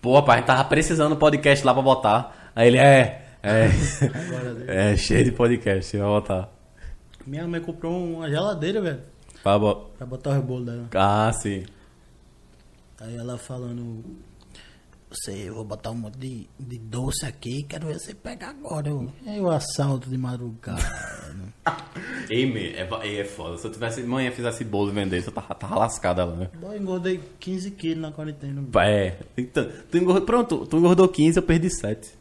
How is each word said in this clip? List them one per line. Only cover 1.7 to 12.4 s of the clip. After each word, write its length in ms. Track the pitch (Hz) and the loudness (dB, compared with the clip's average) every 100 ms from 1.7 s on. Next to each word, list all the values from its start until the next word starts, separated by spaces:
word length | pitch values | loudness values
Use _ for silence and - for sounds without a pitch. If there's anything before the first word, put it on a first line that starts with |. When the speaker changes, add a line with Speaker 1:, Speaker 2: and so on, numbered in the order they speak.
Speaker 1:
pra 80 | 127 | 4
botar." 680 | 135 127 107 107 127 - - - | 4 4 4 2 2 -12 -12 4
Aí 100 | 117 | 6
ele, 100 | 123 | 8
"É, 480 | 139 135 123 - - - | 10 10 6 0 -18 -8
é." 260 | 101 110 110 - 147 - 139 143 170 | 0 4 6 6 2 0 -2 -2 -8
Speaker 2:
Agora, 280 | - 123 | -8 -8
né? 100 | 117 - | -8 -4
Speaker 1:
<laughs> 240 | 95 104 | 2 4
É, 40 | 98 | 4
cheio 260 | - - | 4 4
de 100 | 120 | 4
podcast, 640 | - 120 120 - 98 92 104 | 4 2 4 2 -2 -2 -2
vai 80 | 101 | 2
botar. 420 | 104 98 95 95 - _ - - - - - | 2 2 -4 -4 -14 _ -18 -16 -16 -18 -20
Speaker 2:
Minha 220 | - 143 170 | -12 -8 -6
mãe 140 | 170 | -6
comprou 440 | 170 160 165 180 175 165 | -6 -8 -6 -4 -4 -6
uma 120 | 160 | -4
geladeira, 520 | 147 196 190 151 214 | -2 -2 -2 -4 -2
velho. 180 | 180 139 - - - - | -4 -6 -12 -20 -20 -6
Speaker 1:
Pra 120 | - 101 | 0 2
bo- 340 | 104 98 - - | 2 0 -6 -16
Speaker 2:
Pra 80 | |
botar 260 | 123 127 143 139 | -12 -10 -2 -2
os 60 | |
bolos 220 | 123 127 120 | -2 -6 -8
dela. 220 | 120 117 | -10 -4
Speaker 1:
Ah, 380 | 95 98 104 110 | 2 4 4 2
sim. 300 | 113 104 98 92 - - _ _ - _ _ | 0 -4 -6 -8 -18 -20 _ _ -20 _ _